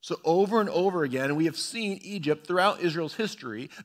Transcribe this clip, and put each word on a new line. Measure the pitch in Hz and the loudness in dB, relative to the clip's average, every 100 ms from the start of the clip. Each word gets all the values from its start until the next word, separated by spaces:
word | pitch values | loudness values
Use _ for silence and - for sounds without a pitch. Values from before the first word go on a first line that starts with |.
So | - 175 | -6 -4
over | - 170 196 226 | 2 4 4 2
and | 208 | 2
over | - 185 180 | 2 2 2
again, | 147 127 135 | 0 0 0
we | 147 165 | 2 0
have | 156 | 0
seen | - 247 214 196 | -8 -4 -4 -6
Egypt | - 202 151 147 - | -8 -6 0 -2 0
throughout | 180 190 - | 4 4 4
Israel's | 170 160 160 | -2 -2 -6
history | - 214 - 131 107 135 - | -4 -6 -6 -10 -10 -12 -16